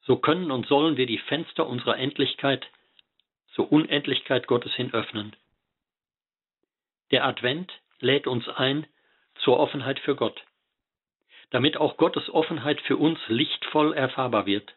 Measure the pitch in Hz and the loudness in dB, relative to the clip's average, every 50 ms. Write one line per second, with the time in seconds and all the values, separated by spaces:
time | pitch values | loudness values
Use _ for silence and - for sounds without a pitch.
0 | _ - 127 123 - 147 156 180 180 156 131 123 104 - 143 139 151 165 151 127 | _ 0 0 2 2 0 0 0 0 -2 -2 -4 0 2 4 4 4 2 2 0
1 | 131 120 113 104 - - 147 151 165 - - - - - 127 123 - - - - | 0 0 -2 -6 -4 -4 -4 -4 -4 -6 -4 -4 -4 -2 -4 -4 -2 -2 -2 0
2 | 131 139 - - 139 127 - - - 139 135 123 - - _ _ _ _ _ _ | -2 -6 -2 -2 -2 -2 -2 -2 0 0 0 0 -4 -16 _ _ _ _ _ _
3 | _ _ _ _ _ _ _ _ _ _ - - 101 - 147 151 160 - - 143 | _ _ _ _ _ _ _ _ _ _ -4 -4 0 4 4 4 4 4 -2 -2
4 | 143 - 127 - - - 135 120 - - 123 120 - - - - 123 127 - 113 | 0 -2 -4 -4 -2 0 -2 -2 2 2 0 0 0 -4 -6 -4 -4 -2 -2 -4
5 | 104 - - 107 104 107 - _ _ _ _ _ _ _ _ _ _ _ _ _ | -4 -4 -8 -8 -10 -10 -14 _ _ _ _ _ _ _ _ _ _ _ _ _
6 | _ _ _ _ _ _ _ _ _ _ _ _ _ _ _ _ _ _ _ _ | _ _ _ _ _ _ _ _ _ _ _ _ _ _ _ _ _ _ _ _
7 | _ _ - 127 143 131 120 - 120 123 139 165 185 - - - _ _ _ _ | _ _ 0 2 2 0 -2 -2 -2 -2 -2 -4 -8 -12 -14 -20 _ _ _ _
8 | 120 123 135 143 143 127 127 120 - - - - 131 131 139 151 156 _ _ _ | 2 2 2 2 2 0 -4 -2 -4 -6 -2 0 0 0 0 -2 -4 _ _ _
9 | _ _ _ _ _ _ _ - - 139 123 139 156 156 - 143 117 127 139 - | _ _ _ _ _ _ _ 0 4 4 6 6 4 2 0 -6 -4 -4 -6 -4
10 | - - 143 - 117 107 - - - _ _ _ _ _ _ _ _ _ _ _ | -2 -2 0 0 -2 -4 -4 -8 -20 _ _ _ _ _ _ _ _ _ _ _
11 | _ _ _ _ _ _ - - - _ - 123 123 143 - - 151 139 - - | _ _ _ _ _ _ -20 -20 -12 _ -2 2 2 2 2 2 0 0 4 2
12 | 160 170 - 151 - - - 160 156 - 175 147 117 147 147 - - - 139 - | 2 2 2 -2 -8 0 0 0 0 0 -4 -4 -2 -2 -2 -2 0 -2 0 2
13 | 147 160 165 - - - 113 123 147 - - - - - - 151 151 151 160 151 | 2 2 2 0 -4 -2 0 0 0 -2 -4 -8 -8 -2 2 2 2 4 2 0
14 | 131 127 - - 131 123 117 104 95 98 98 104 - - - | -2 -2 -2 -2 -2 0 0 0 2 2 -2 -2 -4 -10 -20